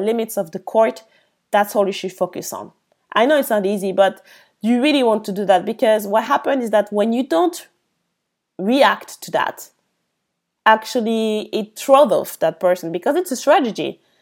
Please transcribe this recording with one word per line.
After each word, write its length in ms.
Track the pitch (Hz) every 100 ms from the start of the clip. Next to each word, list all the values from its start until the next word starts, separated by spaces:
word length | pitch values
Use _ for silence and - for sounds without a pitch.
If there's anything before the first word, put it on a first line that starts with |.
| 202
limits 280 | 233 226 -
of 120 | 165
the 60 | 185
court, 440 | - 220 220 - - _ _ _ _
that's 260 | 202 208 214
all 100 | 196
you 60 |
should 200 | 190 185
focus 400 | - 175 180 -
on. 200 | - - _ _ _ -
I 140 | - 247
know 120 | 302
it's 120 | 233
not 160 | 214 190
easy, 260 | 208 196
but 320 | 190 190 - - - _ _
you 220 | 214 247
really 200 | 285 285
want 220 | 240 220 214
to 60 |
do 120 | 196
that, 220 | 196 185 202
because 400 | 226 226 220 202
what 180 | 220
happened 380 | 233 277 - 269
is 80 | 233
that 220 | 214 202
when 200 | 208 220
you 100 | 240 262 330
don't 320 | 349 349 - _ _ _ _ _ _ _ _ -
react 600 | 190 269 208 196 - -
to 60 | -
that, 380 | 160 - - - _ _ _ _ _ _ _ _ _
actually 840 | - 220 226 254 220 226 220 214 -
it 240 | - 208 -
throws 360 | - 269 277
off 260 | 151 139 -
that 200 | 160 160
person, 320 | 180 180 170
because 260 | 175 233 302
it's 120 | 359
a 40 | 247
strategy. 640 | - 359 240 170 143 - _ _